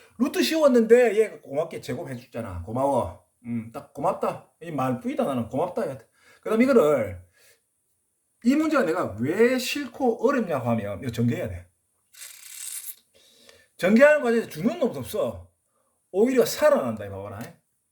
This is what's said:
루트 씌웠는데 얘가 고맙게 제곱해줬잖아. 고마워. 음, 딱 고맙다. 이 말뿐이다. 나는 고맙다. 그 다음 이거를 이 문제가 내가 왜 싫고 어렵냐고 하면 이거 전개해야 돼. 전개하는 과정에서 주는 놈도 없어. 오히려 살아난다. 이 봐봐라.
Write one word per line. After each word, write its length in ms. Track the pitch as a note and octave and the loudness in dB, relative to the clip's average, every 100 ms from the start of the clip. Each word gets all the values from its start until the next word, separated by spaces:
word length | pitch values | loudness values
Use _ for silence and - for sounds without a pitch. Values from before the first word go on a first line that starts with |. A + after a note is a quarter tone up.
| _ - | _ -4
루트 260 | C#4 F#4+ | -2 0
씌웠는데 720 | C4 D#4+ C#4+ B3 A3 A#3+ A#3+ G3+ | 0 4 4 4 6 6 6 2
얘가 220 | G#3 - | 0 -2
고맙게 400 | - C#3 E3 C3+ | -8 -6 -6 -8
제곱해줬잖아. 840 | - C3 D#3 B2 - A#2+ G2+ F2+ | -8 -8 -8 -12 -12 -12 -10 -10
고마워. 600 | F2 A#2+ C#3+ C3 F#2+ - _ _ A#2 | -8 -2 0 0 -2 -8 _ _ -8
음, 260 | A#2 A2 | -8 -8
딱 220 | C#3+ - | -14 -16
고맙다. 580 | - E3 G3 G#3 B2+ - _ | -4 -4 -2 -4 -6 -14 _
이 80 | E3+ | -10
말뿐이다. 520 | C#3+ C3 B2+ A#3+ D#4 | -4 -4 -4 -6 -4
나는 240 | A3 B2+ A2+ | -2 -2 -4
고맙다. 500 | C3 F3+ - F3 C3 - _ _ _ | -4 -4 -4 -6 -8 -16 _ _ _
그 80 | - | -2
다음 120 | A3 | 2
이거를 600 | C4 A#3+ D3+ C#3 G2+ F2+ - _ _ _ _ _ _ _ _ _ _ _ | 4 6 4 2 -2 -8 -18 _ _ _ _ _ _ _ _ _ _ _
이 120 | A#3 C#4+ | 0 2
문제가 280 | D#4 D4 | 2 0
내가 320 | E3+ F3+ A2+ G2+ | 0 -2 -4 -4
왜 380 | C3 F#3+ A#3+ C4 | -2 2 2 2
싫고 720 | - D4 C4+ - B3+ A3 A#3+ | -2 -6 -8 -2 -2 2 0
어렵냐고 420 | C#4 F#3 C#3+ A#2 | 0 -2 -2 0
하면 300 | A2+ G2+ G2+ | -2 -2 -8
이거 80 | C3 | -8
전개해야 380 | A#2 A#2+ E3 B2 | -2 -2 -2 -6
돼. 160 | F2 - _ _ _ _ - - - - - - - - - _ _ _ _ - - _ - | -10 -16 _ _ _ _ -20 -20 -20 -20 -14 -12 -12 -14 -18 _ _ _ _ -20 -20 _ -2
전개하는 440 | F3+ A3+ D4 D4+ | 4 8 8 6
과정에서 280 | B3 A3+ - | 2 0 -2
주는 280 | D3+ G#3 F4 | -2 -2 0
놈도 220 | B3+ C#3 | -4 -4
없어. 500 | A#2+ G#3 B2+ F#2 - _ _ _ _ _ _ | -8 -4 -4 -6 -16 _ _ _ _ _ _
오히려 340 | F#3 A#3+ C4 - | 0 2 4 2
살아난다. 600 | - D4+ C4+ B2+ G#2+ G2+ | 4 2 4 0 -6 -10
이 40 | |
봐봐라. 300 | F#2+ G2+ G2 D3+ - _ _ _ | -10 -12 -12 -14 -18 _ _ _